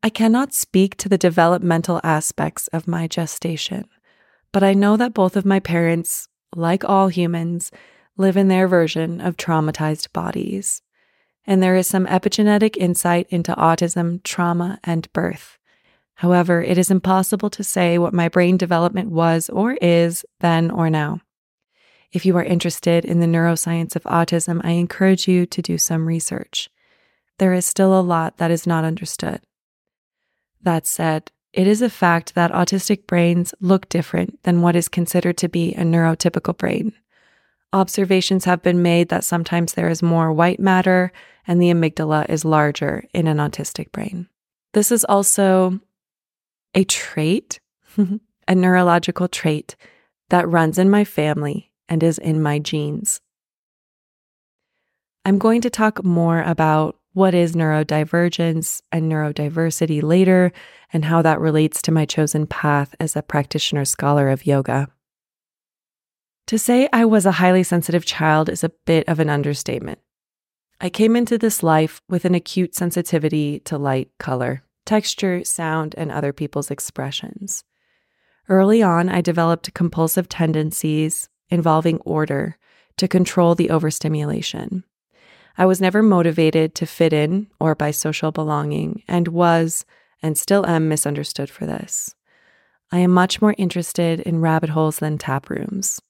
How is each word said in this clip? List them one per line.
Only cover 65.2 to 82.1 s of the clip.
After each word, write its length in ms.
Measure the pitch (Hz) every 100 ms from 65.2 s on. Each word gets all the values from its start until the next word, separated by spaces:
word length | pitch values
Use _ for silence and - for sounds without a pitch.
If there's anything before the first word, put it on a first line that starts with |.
| _ _ _ _ _ _ _ _ _ _ _ _ -
To 120 | 220
say 300 | - 247 262
I 140 | 240 233
was 200 | 214 185
a 60 |
highly 320 | 160 180 185
sensitive 400 | 185 175 - 170
child 460 | - - 156 156 156
is 160 | 165 160
a 80 | _ -
bit 220 | 165 -
of 140 | 160
an 80 | 151
understatement. 720 | 147 143 147 - 123 - - _ _ _ _ _ _ _ _
I 80 | 180
came 260 | 175 220 233
into 220 | 233 233
this 260 | 220 214
life 380 | 165 156 160 - _
with 160 | 175 180
an 100 | 175
acute 400 | - - 180 -
sensitivity 840 | 175 175 170 165 151 151 147 147
to 160 | - 151
light, 320 | 143 131 - _
color, 440 | - 127 123 135 _ _ -
texture, 560 | 214 208 - 196 180 -
sound, 500 | - 160 160 156 -
and 140 | 160
other 220 | 151 147
people's 360 | 143 147 - 143
expressions. 960 | 143 - - 135 - - - 196 - _ _ _ _ _ _ _ _ _
Early 340 | 190 190 226
on, 240 | 202 170 175
I 140 | 180
developed 520 | 175 170 165 165 -
compulsive 540 | - 175 160 160 - 180
tendencies 1000 | - 165 156 156 - 156 151 156 - - _ _
involving 520 | 175 165 156 165 160
order 580 | -